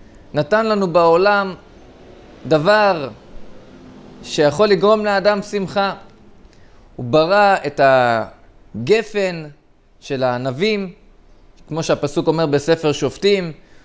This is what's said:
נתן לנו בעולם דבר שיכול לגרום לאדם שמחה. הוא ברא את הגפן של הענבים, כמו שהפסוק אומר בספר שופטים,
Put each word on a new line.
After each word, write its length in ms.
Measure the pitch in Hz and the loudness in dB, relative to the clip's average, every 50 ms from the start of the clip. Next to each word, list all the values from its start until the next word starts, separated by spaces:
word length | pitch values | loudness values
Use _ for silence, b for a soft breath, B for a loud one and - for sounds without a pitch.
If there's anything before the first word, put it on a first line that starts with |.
| b b b b b b b | b b b b b b b
נתן 320 | 143 147 - 214 220 226 | -4 -2 0 0 0 0
לנו 220 | 220 214 202 196 | 0 -2 -2 0
בעולם 680 | 175 156 175 165 165 165 175 190 202 208 202 196 190 175 - - - - - - - - - - - - - - - - - - | 0 2 2 4 4 4 4 4 2 2 0 0 -4 -8 -14 -18 -20 -20 -20 -20 -20 -20 -20 -20 -20 -20 -20 -20 -20 -20 -12 -4
דבר 640 | 127 160 151 151 196 208 214 208 202 185 156 139 117 107 - - - - - - - - - - - - - - - - - - - - - - | 0 0 0 2 2 2 4 4 2 0 -2 -4 -10 -12 -14 -20 -18 -18 -16 -16 -16 -18 -20 -20 -20 -20 -20 -20 -20 -20 -20 -20 -20 -20 -20 -16
שיכול 440 | - - 170 147 143 143 165 214 | -6 -2 0 2 2 2 2 2
לגרום 380 | 208 202 170 196 208 220 214 214 | 4 4 4 4 4 4 2 2
לאדם 360 | 208 202 196 180 208 208 196 | 0 0 2 2 2 0 0
שמחה. 520 | 196 - 208 202 190 160 - 202 196 196 170 - - - - - - - - - - b b b b b b b b b b - | -2 -6 -6 -6 -6 -4 -2 -2 -2 -2 -4 -8 -14 -20 -20 -20 -20 -20 -20 -20 -20 b b b b b b b b b b -12
הוא 60 | 127 | -6
ברא 500 | 120 127 156 160 170 196 208 202 196 190 165 - | 0 2 2 2 2 2 4 4 4 2 2 -2
את 140 | 143 - - 139 | -4 -2 2 4
הגפן 1600 | 135 131 127 123 120 117 110 107 - - - _ - - - - - - 104 120 139 208 233 220 - - 208 190 185 175 165 156 147 147 _ _ _ _ _ _ _ _ _ | 4 4 4 4 2 0 -2 -4 -6 -12 -20 _ -20 -20 -20 -20 -16 -12 -6 -2 0 0 0 0 -2 -4 -4 -4 -4 -4 -8 -12 -16 -18 _ _ _ _ _ _ _ _ _
של 240 | - - 139 127 131 | -12 -8 -6 -2 -2
הענבים, 680 | 127 123 123 127 135 123 135 196 220 214 202 196 175 175 - _ - _ _ _ _ - _ _ - _ - - | -2 -2 -2 -4 -6 -4 -4 -2 -2 -2 -4 -6 -10 -14 -18 _ -20 _ _ _ _ -20 _ _ -20 _ -20 -16
כמו 160 | - 151 160 156 | -10 -8 -4 -2
שהפסוק 440 | - 151 - 147 143 - 170 147 | -2 -2 -2 -2 -4 -4 -2 -2
אומר 180 | 165 156 165 165 | 0 0 0 0
בספר 460 | 147 143 143 - 165 165 165 160 151 | 0 0 0 0 0 0 0 0 -2
שופטים, 600 | 143 - 151 123 - - - 202 202 190 175 160 147 - b b b b | -2 -2 -4 -6 -4 -2 0 0 0 0 -2 -6 -10 -16 b b b b